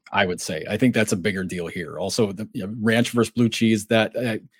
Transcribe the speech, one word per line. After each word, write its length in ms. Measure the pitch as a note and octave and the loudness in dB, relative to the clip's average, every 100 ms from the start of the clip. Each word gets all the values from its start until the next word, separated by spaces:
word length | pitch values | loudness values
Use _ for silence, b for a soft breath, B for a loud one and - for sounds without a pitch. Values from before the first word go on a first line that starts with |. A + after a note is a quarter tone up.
| - | -4
I 140 | G2+ F#2+ | 0 0
would 140 | F2 | -2
say. 240 | - D#2+ D#2+ | -6 -8 -4
I 80 | G#2 | 2
think 180 | B2+ | 4
that's 180 | A#2 G#2+ | 4 2
a 40 | G2+ | 0
bigger 280 | G#2 F#2+ | -2 -2
deal 240 | F#2 F2+ E2 | -6 -6 -6
here. 300 | F#2 D#2 D2+ | -8 -8 -6
Also, 340 | F#2+ - G#2 | -4 0 0
the, 160 | F#2+ G#2+ | -2 -10
you 140 | - F#2+ | -8 -8
know, 80 | A2 | -2
Ranch 300 | A2 A2+ A#2 | 2 2 2
versus 200 | A#2+ A2+ | 2 2
Blue 180 | - A#2 | 2 0
Cheese, 380 | - A2+ A2 G#2+ | 4 2 2 2
that, 300 | A2+ G#2+ A2+ | 2 2 -2
uh, 220 | B2 G#2+ - _ | -4 -4 -10 _